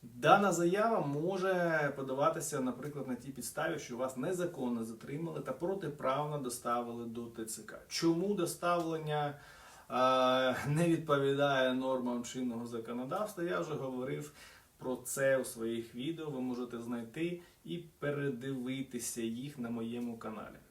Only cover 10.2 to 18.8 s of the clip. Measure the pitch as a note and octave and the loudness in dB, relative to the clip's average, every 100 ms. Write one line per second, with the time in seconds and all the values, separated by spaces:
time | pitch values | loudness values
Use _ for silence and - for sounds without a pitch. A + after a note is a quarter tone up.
10.2 | B2+ C3 C3 B2 C#3+ D3+ E3+ D#3+ - C#3+ | 6 6 4 2 2 4 4 4 4 4
11.2 | C#3 C#3 C#3+ C3 C3 B2+ C3 C3 B2 B2 | 4 4 4 6 4 2 2 0 0 -2
12.2 | A#2 C3 B2+ A#2 A#2 A#2 A2+ A#2+ C3 F#3 | -4 -4 -2 -2 -4 -6 -6 -6 -4 -2
13.2 | G3+ - E3+ F3+ D#3+ C#3+ C3+ B2+ C3 D3 | -2 -2 -2 0 -2 -4 -4 -4 -4 -4
14.2 | D3 - - - - _ C3 B2 - - | -8 -14 -20 -20 -20 _ -6 -4 -4 2
15.2 | C3+ C3+ A#2+ A#2 A2+ A#2 A2+ A#2+ C3+ D#3 | 4 4 2 -4 -2 -2 -4 -6 -6 -4
16.2 | D3+ C3 B2+ B2 B2 A#2 A#2 A#2+ A2+ - | -4 -4 -2 -2 -4 -6 -4 -6 -6 -4
17.2 | E3+ F3 - - - E3+ E3 - C#3+ C#3+ | -4 -4 -10 -20 -8 -8 -8 -6 -2 0
18.2 | C#3+ A#2+ C3+ C3+ B2 C3+ | -2 -2 -4 -4 -4 -4